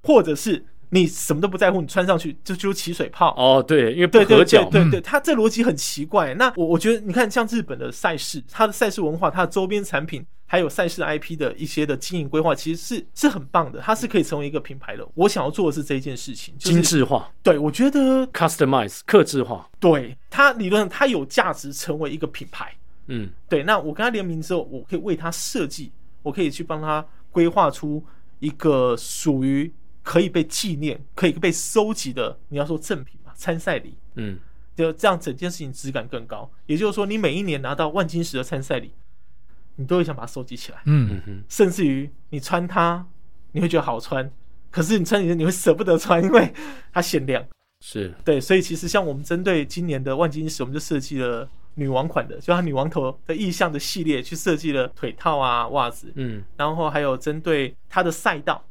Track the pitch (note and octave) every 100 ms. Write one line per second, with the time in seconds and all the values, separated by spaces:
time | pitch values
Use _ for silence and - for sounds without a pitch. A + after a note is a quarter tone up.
0 | - C#4 D#3+ C#3+ A3 D#3+ - - - F#3
1 | E3 - - D3+ G3 F#3 F#3+ F#3+ D#3 G3
2 | F3+ E3+ D#3+ - - F3+ G3 G3 - F3
3 | - - E3+ - B2+ C3+ - D#3 A#2 C#3+
4 | F3 A#3 G3+ A3 - B2+ G2+ G3 E3 -
5 | - C#4+ D#4 C4 A3 A3+ A#3 C#3+ - -
6 | D3+ G3+ D3+ C3+ B3+ F3+ E3 E3+ G#3+ A3+
7 | G#3 F3+ A3 B3 A3 A#3 E3 C3 B2+ -
8 | F#3 D#3 - D#3 - - G#3+ G3+ A3 G#3
9 | D#3 E3 F3 E3+ E3+ G3 F#3+ G#3 G3 D3
10 | D#3 C3 - - - F3+ E3 - F3 E3+
11 | D3+ D3+ - D#3+ C3+ - D3+ - D3+ C3+
12 | - F3+ C#3 D#3 D#3+ C#3+ D#3 E3 - A3+
13 | - - D4 G3 C3+ F3 E3 - - A3
14 | A#3+ F#3+ - D3 C#3+ D3 - C3+ - G#2+
15 | G#2+ - G3+ G3 C#3 D#3 E3+ C#3 C#3 C3+
16 | C#3 B2 - A#2+ - - - E3+ D#3+ D#3+
17 | B2 B2+ - - - D3+ D3+ D3 C4+ C#4+
18 | C4 C4 B3+ - E3 - C3+ C3+ G#2 -
19 | - G#3 D3+ C#3 A2+ G2+ - - F3 D3+
20 | A#2+ C3 - - C#4 A#3 F#3 G#3 G3 -
21 | C#4 G3 C3+ - F#3 - - C3+ - D3+
22 | D3 D3 D#3 - - - - - - -
23 | - B2 G2 - - D3+ D#3+ G#3 D3+ D3+
24 | A#3 A3+ F#3 D#3+ D#3 F3+ - C3 - E3+
25 | G3 E3 E3 E3 - B3+ D#3 - C#3+ -
26 | - - D3 C#3 D#3+ - E3 D#3 D#3 D3+
27 | D3+ - - F3 E3+ E3+ D#3+ - D3+ D3+
28 | D3+ - - - D3+ C3+ D#3+ C3+ B2+ A#2
29 | - - E3 C3+ C3+ C#3 E3 - - -
30 | - E3+ F#3 F3+ D#3 - G#3+ D3 D3+ -
31 | - - F3+ - F3+ D#3+ - A3 G#3+ A3
32 | C3+ B2+ A#2 - - C#3+ D3 D#3 - F3+
33 | C3 - - - - E3 F#3+ C#3+ - -
34 | - - G#2+ F#2 - - - - E3 D#3+
35 | G#3+ F3 - C3+ F3+ E3+ C#3+ B2+ C#3 C3+
36 | A2 B2 A2+ G#2+ A#2 - - D3+ G#3 G#3
37 | G3+ A3 F3 D#3+ G3 C#3+ C3 C#3+ D#3 F3
38 | E3 E3 E3 C3 B2+ C3+ C3 B2+ A#2 -
39 | - - - - - - - - C3+ F3+
40 | E3 C3+ A#2 C3+ B2+ B2 - - D3 D3
41 | A2+ G2 G#2 G2 G#2 - G3 E3+ D#3 C3+
42 | C#3+ - - D3 - F3 F3 F#3 E3+ E3+
43 | F3+ - - - - - E3+ E3 C#3+ A#2
44 | - C3+ C3+ - - - - - D#3+ G#3+
45 | E3 G3+ F3 E3+ D#3+ F3+ - D#3+ F#3+ E3
46 | G#3 E3+ F3+ A#3 - - - - - F3+
47 | F3 D#3 C3+ B2 A#2+ - _ _ - G#2+
48 | F#2 E2+ - C#3+ C3 F#3+ F3+ D#3+ E3+ G#3
49 | E3+ C#3 D3 F3 F#3 E3+ C#3+ - E3+ C3+
50 | C3+ C3+ E3 D3+ D#3 D#3 B2+ C#3+ - D3
51 | C3 C#3 B2 A#2 C3+ - - - C#3 C3
52 | D#3+ D#3+ D3 - D#3 F3 E3+ C3+ D3+ E3
53 | C3 C3 - E3 G3 E3+ F3+ D3 - F#3+
54 | D#3 C3+ - E3 F#3 D3+ D#3+ C#3 B2+ -
55 | B2+ - E3+ D3 C3 A#2+ A#2 C#3 A#2+ -
56 | - C#3 B2+ G#2+ G2 - D3 D#3+ D#3 D3
57 | C#3+ C3 D3+ D3+ E3+ D3+ C3 - - F#3+
58 | F3 D#3+ A3+ D#3 E3+ - -